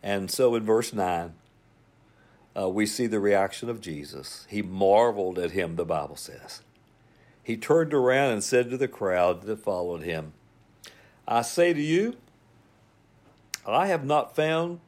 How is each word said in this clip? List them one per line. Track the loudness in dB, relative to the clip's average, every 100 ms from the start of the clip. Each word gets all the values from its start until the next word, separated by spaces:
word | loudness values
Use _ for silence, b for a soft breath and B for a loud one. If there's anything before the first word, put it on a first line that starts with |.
And | -2 -4 -4
so | 2 2 2
in | 2
verse | 2 2
nine, | -2 -2 -2 -6 -14 _ _ _ _ _ _ _ b b b b
uh, | -4 -2
we | 0 -2
see | 0 -2
the | 2
reaction | 4 4 2 -4 -8
of | -8
Jesus. | -8 -12 -12 -16 -16 -16 -8
He | -6
marveled | -6 0 6 6 6 2 -2 -2
at | -2
him, | -2 -4 -4
the | -2
Bible | -4 -4 -12
says. | -16 -18 -18 -20 _ _ _ _ b b b b
He | -8 -8
turned | 2 2 4
around | 2 4 4 2
and | 0
said | 2 2 2
to | -2
the | -4
crowd | -2 -2 2 2 0
that | -6 -6
followed | -4 -4 -4 -6
him, | -6 -6 -8 -16 _ _ _ _ B B B B -2
"I | -2
say | 0 2 2
to | 2
you, | 2 0 0 -6 _ _ _ _ _ _ _ _ _ _ _ _ _ -14 -2
I | 0 2
have | 0
not | 2 0 0 0
found | 0 0 -2 -6